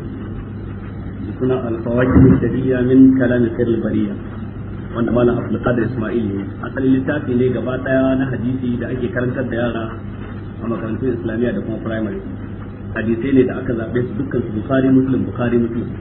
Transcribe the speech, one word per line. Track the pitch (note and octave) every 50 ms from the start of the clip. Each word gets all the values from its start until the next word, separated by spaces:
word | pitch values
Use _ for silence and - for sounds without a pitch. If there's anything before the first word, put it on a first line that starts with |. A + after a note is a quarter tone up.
| - - - - - - - - - - - - - - - - - - - - - - - - - G#2 G#2
Suna | - B2+ B2+ B2+ B2
Al-Fawaqih | A#2+ A#2 A2+ - - A#2+ A#2+ A#2+ B2+ C3 - C3 C3 B2+ -
Shari'a | - A#2+ A#2 B2 B2 B2+ C3 C3 B2 B2
min | B2+ C3 C3 C3 C3 C3
Kalam | C3 B2+ A#2 B2 B2 A#2 A2
Khairil | - B2 A#2+ A#2 A2+ G#2
Bariya, | G#2 G#2+ G#2+ G#2+ G#2 G2+ G2 - - - - - - - - - - - - - - - -
wanda | A#2+ A#2 G#2
Malam | A2 B2 A#2+ A#2+ A#2+ -
Abdul | - - - -
Qadir | - B2 A#2+ A#2 B2 -
Ismail | B2 A2+ A2 G#2+ - A#2+ A2
ne. | G2+ G2 G2 G2 - - -
Asalin | - A#2 - C3+ C3+ C3 C3
littafi | B2+ - D#3 D3 D3 - C3+ B2
ne | A#2+ B2+ B2+
gaba | A#2+ A2+ G#2+ B2 B2+ B2+
daya | C3 C3+ C3 C3 C3 C3 C3
na | C3 C3
hadisi | C3 A#2+ G2+ A2 B2 B2+ B2 B2+ B2 A#2+
da | A2+ A2+ A2+
ake | C3 B2 A#2+ A2+
karantar | - B2+ B2 B2+ B2+ C#3 B2 A2+
da | A2+
yara | A#2 A#2+ A#2+ A2+ A2+ A#2 A#2 - - - - - - - - - - - - -
a | - -
makarantun | A2+ A2+ F#2+ F#2+ A2 A2 G2+ C3 C3 A2+
Islamiyya | - - A#2 G#2+ A2 A#2+ B2 G#2
da | G2+ G2
kuma | G#2+ G#2+ G2+
primary. | - G#2+ A2 A2 G#2+ G2+ F#2+ F#2+ - - - - - - - - - - - - - - -
Hadisai | A2+ A2 A#2 A#2 A2+ B2+ C3+ C3
ne | C3 B2
da | - -
aka | - - - -
zaɓe | - - - A#2 B2 -
su | G2+ G#2 G#2
dukkan | - - - B2 -
su | G#2 G#2+
Bukhari | G#2+ G2+ - C3+ C3 C3 C3
Muslim, | C3 C3 B2+ C3 B2+ G#2+ G2
Bukhari | G2+ G2+ - A#2+ A#2 A#2+
Muslim. | A#2+ A#2 A2+ A#2 A#2+ G2+ F#2 - -